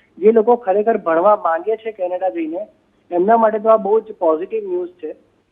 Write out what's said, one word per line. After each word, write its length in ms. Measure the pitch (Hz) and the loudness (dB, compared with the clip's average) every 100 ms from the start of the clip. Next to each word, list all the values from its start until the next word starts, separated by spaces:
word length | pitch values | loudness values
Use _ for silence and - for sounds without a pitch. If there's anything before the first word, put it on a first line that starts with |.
| _ - | _ 0
જે 140 | 196 | 2
લોકો 240 | 226 214 240 | 4 4 2
ખરેખર 400 | - 190 208 220 | 0 0 0 -2
ભણવા 400 | 165 160 190 208 | 0 2 4 2
માંગે 400 | 185 165 190 220 | 0 -2 -4 -6
છે 160 | 226 | -8
કેનેડા 360 | 214 180 180 185 | -8 -6 -4 -4
જઈને 380 | 170 156 165 208 _ _ _ - | -4 -6 -8 -12 _ _ _ -6
એમના 260 | 175 190 226 | -2 2 2
માટે 220 | 220 214 | 2 0
તો 100 | 214 | 2
આ 80 | 220 | 2
બહુ 240 | 196 220 | 2 -2
જ 120 | 220 | -2
પોઝિટિવ 560 | 208 165 156 190 220 202 | -2 0 0 -4 -8 -6
ન્યૂઝ 200 | 180 175 | -6 -6
છે 240 | - 156 - _ _ _ | -10 -14 -14 _ _ _